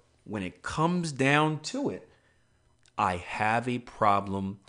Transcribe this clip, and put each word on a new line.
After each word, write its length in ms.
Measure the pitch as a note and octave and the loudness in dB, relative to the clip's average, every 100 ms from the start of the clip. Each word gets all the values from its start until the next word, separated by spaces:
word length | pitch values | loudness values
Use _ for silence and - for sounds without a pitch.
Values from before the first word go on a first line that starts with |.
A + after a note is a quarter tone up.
| _ _ - | _ _ -10
when 180 | G#2 | -6
it 180 | F2+ - | -6 -8
comes 520 | - - E3 F3+ E3 | -8 -2 0 0 -2
down 460 | C3 C3+ D3 D#3 D3+ | 0 2 4 2 0
to 300 | - C4 C4 | -6 -4 -4
it, 200 | F2+ - _ _ _ _ _ _ _ _ - | -4 -12 _ _ _ _ _ _ _ _ 0
I 200 | G2+ F2 | 0 0
have 500 | - - G#2+ A#2 B2 | -6 -2 2 2 0
a 120 | B2 | -4
problem 800 | - - G#2+ G2+ G2 G2 G2 G2+ | -6 2 4 4 2 -2 -4 -8